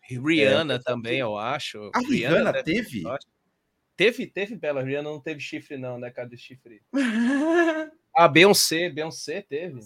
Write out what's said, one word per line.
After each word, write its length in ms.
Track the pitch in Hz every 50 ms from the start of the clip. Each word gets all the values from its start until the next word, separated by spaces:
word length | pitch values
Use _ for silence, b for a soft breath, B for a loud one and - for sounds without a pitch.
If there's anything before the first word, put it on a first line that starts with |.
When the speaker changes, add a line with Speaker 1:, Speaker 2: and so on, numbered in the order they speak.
Speaker 1:
Rihanna 720 | _ - 127 123 127 151 170 156 139 135 135 151 165 147 127
Speaker 2:
É, 40 | 123
Speaker 1:
também, 400 | - 127 123 120 110 113 127 135
eu 180 | 127 110 107
acho. 540 | 101 107 120 143 151 - - - 107 104 101 -
Speaker 2:
A 60 | 233
Rihanna 520 | 247 294 254 185 - 131 160 208 226 180
Speaker 1:
deve 120 | 139 135 127
Speaker 2:
teve? 380 | 151 170 233 220 - 131 101 80
Speaker 1:
eu 60 | 113
acho. 160 | 131 147 - _ _ _ _ _ _ _ _ _ _ _ _ _ _
Teve, 300 | - 175 233 240 262 214 -
teve, 280 | _ 175 196 202 240
Bela. 260 | 160 - 151 143 135
Rihanna 280 | 131 131 139 143 147 151
não 100 | 151 147
teve 200 | _ 165 156 143
chifre, 360 | - - - 151 151 _ 147
não, 220 | 131 127 127 123 123
né? 120 | 123 123
Cadê 260 | 120 131 123 120 120
chifre? 440 | 117 - - 131 _ _ 120 110 104 _ _
Speaker 3:
<laughs> 1000 | - 277 269 240 214 226 233 240 285 269 302 320 330 349 339 330 311 311 311 311 _ _ _ _ -
Speaker 1:
A 100 | 165 170 165
Beyoncé, 640 | 139 156 180 202 190 - - - 160 160 175 175
Beyoncé 500 | 139 151 156 160 139 - - - 156 196
teve. 380 | - _ 139 151 175 180 139 120 107